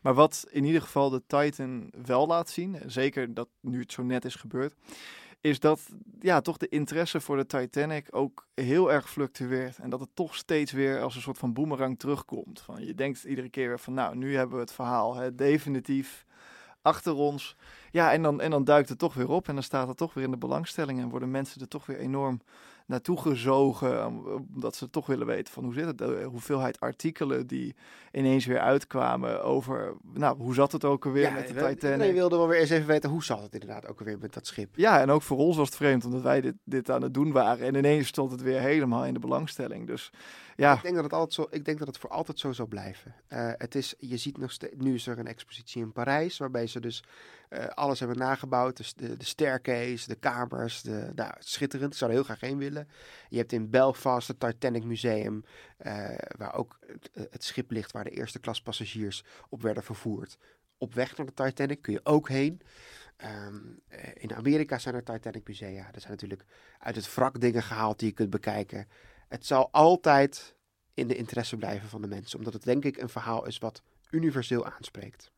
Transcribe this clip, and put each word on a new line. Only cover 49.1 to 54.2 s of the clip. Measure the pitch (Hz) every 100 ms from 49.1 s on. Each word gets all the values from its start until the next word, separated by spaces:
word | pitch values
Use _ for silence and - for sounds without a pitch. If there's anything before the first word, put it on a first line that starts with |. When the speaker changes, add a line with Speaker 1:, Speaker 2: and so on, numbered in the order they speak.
| 117
Speaker 2:
de | 127
staircase, | - 147 131 - 120 120 120 -
de | 113
kamers, | - 120 123 127 117 -
de, | 117 107 113 180
nou, | 107 -
schitterend. | - - 139 135 143
Ik | -
zou | 120
er | 120
heel | 135
graag | 110
heen | 127 139
willen. | 139 147 147 - - - -
Je | 117
hebt | 117
in | 120 110
Belfast | 127 135 127 131 123